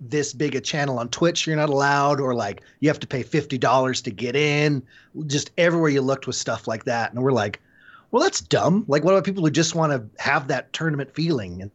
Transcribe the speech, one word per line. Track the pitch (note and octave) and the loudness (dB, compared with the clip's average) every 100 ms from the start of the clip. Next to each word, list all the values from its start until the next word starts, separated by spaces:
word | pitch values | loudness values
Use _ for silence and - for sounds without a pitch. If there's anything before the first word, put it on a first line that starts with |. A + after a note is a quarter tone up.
this | B2 D3 C#3+ | -6 -4 -4
big | B2+ D3 | -2 -4
a | C3 | -4
channel | - D#3 C#3+ B2+ | -4 -2 -2 -2
on | A#2+ | -4
Twitch, | - E3+ D#3+ - | 0 0 2 -2
you're | D3+ | 0
not | D3+ | 2
allowed, | C#3 C#3 C#3+ C#3+ C#3+ | 2 2 4 2 2
or, | C3 | 0
like, | A#2+ G#2 G2+ - - | -2 -4 -6 -14 -2
you | D#3 | 0
have | C#3+ | 0
to | - | -2
pay | C3+ | -6
fifty | - D#3 D3 C3 | -2 -2 -2 0
dollars | B2+ C3 C3 B2 | 2 4 2 -2
to | - | -6
get | F#2+ A#2+ C#3 | -6 -2 0
in. | D3+ D3 D3 C#3+ - - _ - D3+ | 2 2 2 0 -4 -16 _ -10 -4
Just | C#3+ - - | -4 -2 2
everywhere | F3 E3+ D#3+ | 2 4 4
you | C#3 | 2
looked | C3 C3+ - | 2 -2 -4
was | A#2+ | -6
stuff | - A2+ - | -4 -6 -6
like | A2 | -6
that. | B2+ A#2 A2 | -4 -2 -2
And | A#2 | -2
we're | C3+ | 0
like, | B2 G#2 - _ _ - - _ | 2 0 -4 _ _ -20 -20 _
"Well, | A#3 | 0
that's | F#4 - | 0 -2
dumb. | - A2+ A#2 G3 G#3 | 0 2 4 2 2
Like, | C#3+ | 2
what | D#3+ | 4
about | G3 | 4
people | F#3 G3 | 2 0
who | D#3 | 0
just | C#3+ E3 | 2 0
wanna | E3 D#3 C3+ A2 - | 2 0 0 -6 -6
have | C#3 D3 C3+ | -2 0 0
that | C3 - | -6 -6
tournament | - D#3+ C#3+ C3+ | -6 -4 -4 -6
feeling?" | - E3 C#3+ F#2+ F2 | -4 -2 -2 -4 -10
And | G2 | -14